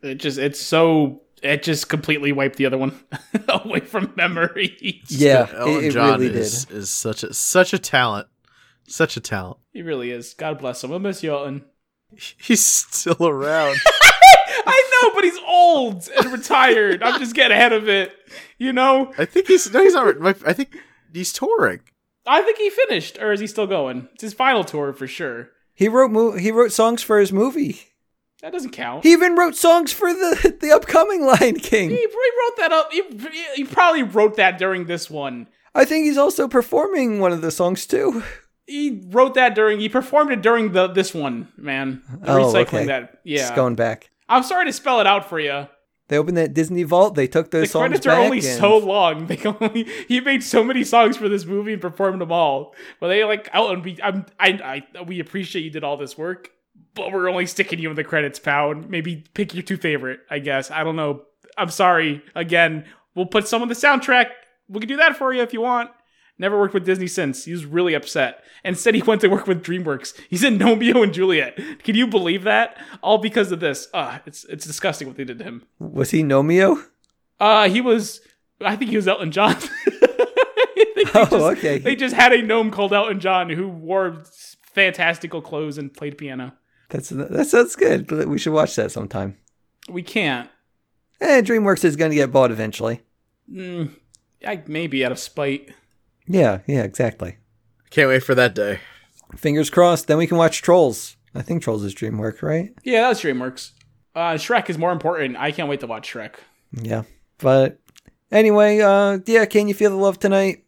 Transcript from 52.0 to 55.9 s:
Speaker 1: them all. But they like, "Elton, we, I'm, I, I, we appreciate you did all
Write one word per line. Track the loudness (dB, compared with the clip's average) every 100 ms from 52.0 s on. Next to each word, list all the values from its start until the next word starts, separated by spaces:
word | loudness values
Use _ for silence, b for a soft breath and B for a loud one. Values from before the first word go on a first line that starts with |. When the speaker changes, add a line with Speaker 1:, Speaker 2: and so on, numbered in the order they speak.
| -4 -4
Speaker 1:
them | -4
all. | 0 0 0 -6 B B B
But | -2
they | 0 0
like, | -2 -2
"Elton, | -2 0 -2
we, | -8 -6
I'm, | -4 -4 -8 _
I, | 0 0 -6 -12 -12 -20
I, |
we | -14 -10
appreciate | -10 -10 -10 -10
you | -10
did | -10
all | -8